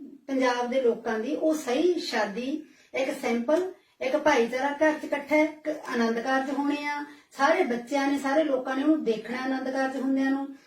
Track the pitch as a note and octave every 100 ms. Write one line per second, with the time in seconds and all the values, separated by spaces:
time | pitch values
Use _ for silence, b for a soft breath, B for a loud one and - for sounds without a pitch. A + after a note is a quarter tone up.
0 | C#4 - - C4 B3+ A#3+ A#3+ C4 A#3+ G#3+
1 | A#3 A3 A#3+ D4+ D#4+ D4+ B3 C4 F4+ E4
2 | - A#3 G3+ G3 C4 D#4 b b b -
3 | C4+ - B3 A#3 A#3 D#4+ F#4 b b -
4 | C4 D4+ D4+ C4+ A#3 B3+ C#4 C#4+ D#4 D4+
5 | D4+ C#4+ - D4+ D#4 - D4+ - - A#3
6 | A3+ A#3 C4 C4+ C4+ C#4 C#4+ D4 D4 D4
7 | D4 b b - C#4 F4+ A#3 A#3 - C#4
8 | C#4 C#4 C4+ D4 D4+ B3+ C4+ C4+ D4+ D#4+
9 | A3+ G#3+ A3+ B3+ C4 C4 C4 C4+ C4+ C4+
10 | C4+ C4+ C4+ C#4 C#4 b